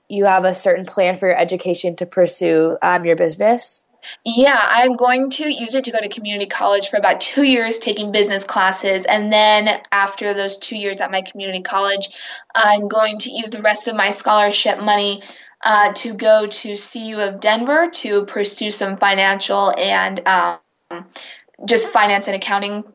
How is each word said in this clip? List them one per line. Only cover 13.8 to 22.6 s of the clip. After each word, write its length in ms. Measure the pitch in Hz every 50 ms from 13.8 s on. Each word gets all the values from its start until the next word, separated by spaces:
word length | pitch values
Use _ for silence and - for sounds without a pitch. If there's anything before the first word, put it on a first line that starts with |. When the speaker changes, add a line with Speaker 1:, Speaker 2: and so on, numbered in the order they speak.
| - 240
Speaker 2:
of 80 | 220
my 140 | 214 202 202
scholarship 680 | 202 - - - 214 214 208 208 202 - - 220 196 -
money, 420 | 208 208 208 208 202 202 202 202 - - - - - - _ _ -
uh, 300 | 226 214 208 208 202 196
to 180 | - - 233 214
go 340 | 190 220 214 214 214 214
to 300 | 208 208 - - 220 202
C 300 | 202 - - - 240 220
U 140 | 220 220 214
of 200 | 208 196 196 196
Denver 480 | - 214 214 226 240 262 294 320 349 339
to 380 | - - - 214 202 202 202
pursue 440 | 202 - 214 202 202 - - 214 208
some 280 | 208 - 208 196 196 190
financial 720 | 202 196 196 190 196 196 196 196 - - 202 202 202 190 - -
and, 420 | 185 196 190 190 190 190 190 185 - 190
um, 300 | 190 180 175 175 170 165 _ _ _ _ _ - 175 175 185 - - - - - - - _ _ _ - -
just 240 | 202 233 226 226 -
finance 380 | - 226 208 208 202 196 202
and 100 | 208 196
accounting 480 | 190 - - 202 202